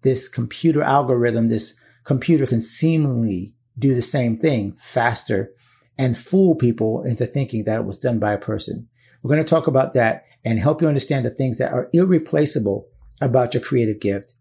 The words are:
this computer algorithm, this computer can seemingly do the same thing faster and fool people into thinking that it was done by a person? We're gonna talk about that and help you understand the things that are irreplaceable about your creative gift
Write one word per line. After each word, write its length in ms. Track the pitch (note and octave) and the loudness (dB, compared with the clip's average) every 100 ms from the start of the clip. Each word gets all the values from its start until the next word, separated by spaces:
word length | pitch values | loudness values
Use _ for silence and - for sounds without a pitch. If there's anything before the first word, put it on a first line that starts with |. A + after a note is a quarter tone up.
this 240 | C3+ B2+ - | 0 -2 -4
computer 560 | - A#2 - E3 D3+ | -6 -6 0 0 2
algorithm, 640 | C3+ C#3 C3 B2 A#2+ A2+ A2+ | 2 2 2 2 2 2 0
this 280 | A2+ - - _ _ | 0 -4 -14 _ _
computer 420 | - C3+ - D#3+ | -4 -2 2 2
can 160 | C3+ A#2 | 2 0
seemingly 920 | A2+ - D#3+ D#3+ D3 A#2+ A2+ F#2 G2 _ _ - | 0 0 2 2 0 0 -2 -2 -6 _ _ 0
do 160 | C3+ | 2
the 80 | B2 | 2
same 340 | A#2+ C#3+ A#2+ A2+ | 0 0 0 2
thing 360 | D#3+ B2+ G2+ | 0 0 -4
faster 800 | - - B2+ A#2 A2 - G2 G2 _ _ _ _ - | -8 -6 0 0 0 -2 -2 -2 _ _ _ _ -2
and 220 | C3 A#2 | -2 -2
fool 380 | - F#3+ F#3+ D#3+ | 0 4 4 4
people 480 | A#2+ A2+ A2 A2+ | 0 0 -2 -2
into 200 | C3 A#2 | -4 -4
thinking 380 | B2 C#3+ C3+ A2+ | -4 -2 -4 -4
that 160 | G#2 A2 | -2 -2
it 60 | |
was 120 | G2+ G2 | -4 -4
done 220 | B2+ A2+ | -2 0
by 140 | G#2 | 0
a 60 | G#2 | -2
person? 500 | - G#2+ - - - _ _ _ | -4 -6 -6 -10 -14 _ _ _
We're 80 | A#2 | -2
gonna 140 | D3 | 0
talk 240 | D#3 D#3+ D#3+ | 2 2 2
about 240 | C3 C3+ | 2 2
that 320 | B2+ A2+ - _ _ | 2 2 0 _ _
and 140 | A2+ A2+ | -2 0
help 240 | C3+ D#3 | 0 2
you 60 | E3 | 0
understand 360 | C#3+ - C#3 | 0 0 -2
the 60 | A#2+ | -2
things 280 | - C3 - | -2 -4 -2
that 140 | - | -2
are 160 | B2 B2+ | -4 0
irreplaceable 960 | E3+ F#3 F3 D#3+ D3+ D3+ C#3 G#2 G2 - _ - - | 2 4 2 2 0 0 0 -2 -4 -8 _ -20 -6
about 340 | C3+ B2+ A#2+ | 0 2 2
your 80 | A#2+ | -2
creative 380 | - C3 A2+ G#2 | -2 0 0 -2
gift 340 | G#2 G2 - _ | -2 -4 -8 _